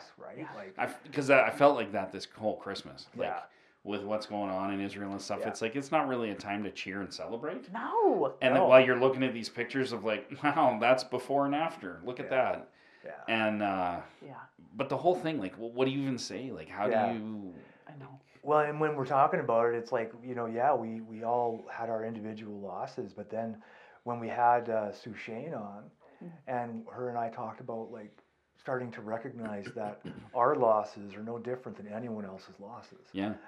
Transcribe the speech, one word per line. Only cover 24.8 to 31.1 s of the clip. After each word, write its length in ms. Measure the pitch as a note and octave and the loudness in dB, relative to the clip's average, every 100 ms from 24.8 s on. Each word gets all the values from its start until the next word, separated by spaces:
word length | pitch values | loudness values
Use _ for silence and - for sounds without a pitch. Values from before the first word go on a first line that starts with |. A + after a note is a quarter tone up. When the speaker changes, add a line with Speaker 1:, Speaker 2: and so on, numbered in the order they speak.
| G#2 | 0
Speaker 1:
Sue 240 | G2 B2 G2+ | -6 -12 -12
Shane 380 | - A2+ D3 C#3 | -10 -10 -8 -8
on, 340 | G#2 G2+ C#3 _ _ _ | -8 -12 -18 _ _ _
Speaker 2:
Mm. 80 | F3 E3 - | -18 -16 -6
Speaker 1:
and 400 | B2 A#2 A2+ A2+ | -4 -4 -8 -10
her 180 | G#2 B2+ | -8 -4
and 80 | A#2+ | -2
I 120 | A#2 | -4
talked 300 | A#2 A2+ A2 | -4 -8 -10
about, 320 | B2 A2+ A2 | -8 -8 -8
like, 240 | A2+ G#2 - _ _ _ _ | -12 -16 -20 _ _ _ _
starting 320 | - B2+ B2 | -4 -4 -4
to 100 | A2+ | -8
recognize 640 | G#2+ A2+ C3 A#2+ A2 G#2 G2 A#2 | -6 -6 -6 -8 -8 -8 -8 -6
that 260 | G#2 G#2 | -8 -8
<clears throat> 300 | - - - B2 | -12 -14 -6 4
our 200 | B2 D3 | 4 6
losses 580 | A#2 G#2+ G#2 - G2+ | 6 6 2 -6 -12